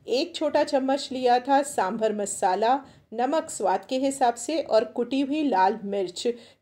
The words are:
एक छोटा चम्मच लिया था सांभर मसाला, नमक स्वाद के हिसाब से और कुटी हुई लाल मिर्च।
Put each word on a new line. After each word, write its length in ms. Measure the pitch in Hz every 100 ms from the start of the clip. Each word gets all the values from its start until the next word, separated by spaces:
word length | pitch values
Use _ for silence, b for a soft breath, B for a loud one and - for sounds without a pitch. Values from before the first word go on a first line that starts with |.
| -
एक 260 | 247 339
छोटा 300 | - 302 294
चम्मच 440 | 302 277 262 277 -
लिया 260 | 254 247 247
था 240 | 254 277
सांभर 500 | 285 - 190 220 220
मसाला, 720 | 208 202 - 196 190 220 277 B B B
नमक 360 | 220 254 320 320
स्वाद 340 | - 214 190
के 120 | - 262
हिसाब 380 | 269 269 247
से 260 | 240 - 311
और 240 | - 220
कुटी 360 | 226 - 240 269
हुई 220 | 269 302 285
लाल 320 | 220 196 220
मिर्च। 440 | 202 202 180 - 240 233 B B